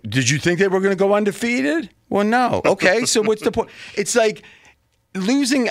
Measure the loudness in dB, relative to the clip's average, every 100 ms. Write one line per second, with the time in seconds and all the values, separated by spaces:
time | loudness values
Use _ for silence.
0 | -6 -2 0 0 0 0 2 2 0 0
1 | 2 2 0 -2 -2 -2 0 -2 -4 _
2 | -6 -2 0 2 0 0 0 2 2 2
3 | 0 0 0 0 -2 -2 -6 -8 -14 -6
4 | -2 2 2 0 -12 -20 -20 _ _ _
5 | _ -6 0 0 2 0 0